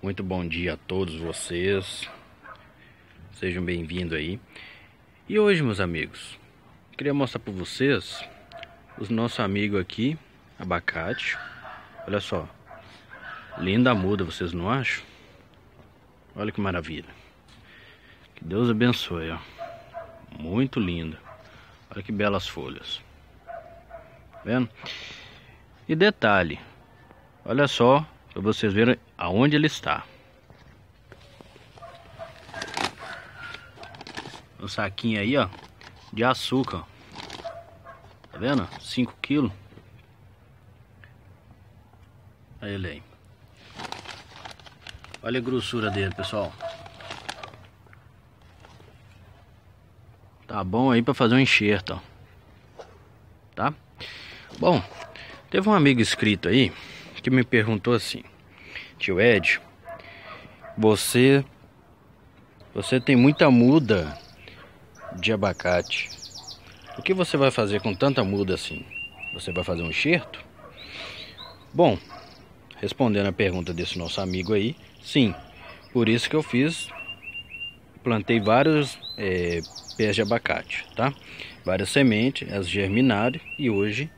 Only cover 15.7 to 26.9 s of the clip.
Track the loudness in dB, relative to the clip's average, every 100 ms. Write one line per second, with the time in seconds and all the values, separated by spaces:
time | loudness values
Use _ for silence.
15.7 | -20 -20 _ _ _ _ -8 -8 -4 -4
16.7 | -4 -6 -12 -14 -20 -20 _ _ -20 -20
17.7 | -20 -20 -20 -20 -20 -20 -18 -6 0 2
18.7 | 4 2 2 -2 -6 -6 -8 -12 -14 -14
19.7 | -14 -18 -16 -16 -20 -20 -14 -4 -2 0
20.7 | 0 -2 -2 -6 -10 -18 -20 -20 -20 -20
21.7 | -20 -16 -14 -8 -2 0 0 -4 -10 -10
22.7 | -12 -12 -14 -14 -20 -20 -20 -18 -18 -16
23.7 | -20 -20 -20 -20 -20 -20 -14 -2 -2 -2
24.7 | -6 -14 -14 -14 -18 -20 -20 -20 -20 -20
25.7 | -20 -4 4 4 6 4 4 2 -2 -12
26.7 | -20 -20